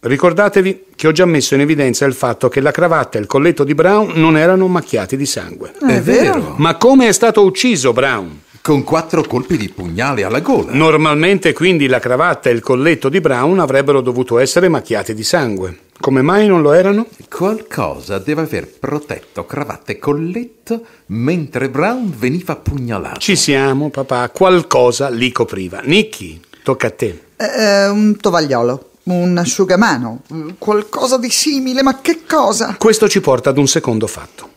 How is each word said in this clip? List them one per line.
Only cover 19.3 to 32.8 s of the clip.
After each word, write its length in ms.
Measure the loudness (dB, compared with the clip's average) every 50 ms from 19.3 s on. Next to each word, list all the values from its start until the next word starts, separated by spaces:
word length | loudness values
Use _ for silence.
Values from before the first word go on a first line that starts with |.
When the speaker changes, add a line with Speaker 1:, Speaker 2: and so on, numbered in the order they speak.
| _ -12 -12
Speaker 3:
cravatta 440 | -8 -8 -8 -8 -8 -12 -14 _ -12
e 60 | -12
colletto 840 | -6 -4 -4 -2 -2 -4 -6 -6 -8 -10 -10 _ _ _ -8 -8 -8 -8 -16 _ _ _
mentre 600 | _ -6 -4 -2 -2 -2 -2 -4 -6 -6 -6 -6 -4
Brown 440 | -4 -2 -2 -2 -2 -4 -6 -6 -6
veniva 400 | -4 -4 -2 -2 -4 -6 -8 -10
pugnalato. 640 | -6 -6 -6 -6 -6 -6 -6 -6 -6 -8 -8 -10 -8
Speaker 1:
Ci 160 | -2 -2 0
siamo, 540 | 0 2 2 2 2 2 2 0 0 -2 -4
papà. 400 | -4 -6 -4 -4 -2 -2 -2 -4
Qualcosa 800 | 0 2 4 4 4 2 2 2 2 4 4 2 2 0 -4 -4
li 220 | -2 -2 -2 -2
copriva. 500 | 0 -2 -4 -4 -4 -10 -10 -10 -10 -10 -2
Nicky, 560 | 0 2 2 2 0 -6 -16 -16 -16 -16 -20 _ _ -20 _ _
tocca 240 | -4 -4 -2 -2
a 40 | -6
te. 300 | -4 -4 -6 -6 -6 -10 _ _ _
Speaker 2:
Eh, 80 | _ -6
eh, 420 | -6 -2 0 0 2 2 2 2
un 300 | 2 2 2 2 2 0
tovagliolo, 720 | 0 -2 0 0 0 0 0 0 0 0 0 -2 -4 -10 _ _ _ _
un 340 | -4 -2 0 0 0 0
asciugamano, 840 | 0 0 -2 0 -2 0 0 2 2 2 2 0 -2 -4 -8 -10 -14 -16 _ -14 -12 -12 -12 -14
qualcosa 600 | -8 -4 -2 -2 -2 -2 -4 -8 -4 -2 0 0
di 120 | 0 -2 -2
simile, 540 | -4 -2 -2 -2 -2 -2 -4 -2 -2 0 2
ma 180 | 2 0 0
che 200 | -2 -4 -4 -4 -4
cosa? 480 | -2 0 0 2 2 0 -2 -4 -6 -6
Speaker 1:
Questo 280 | 0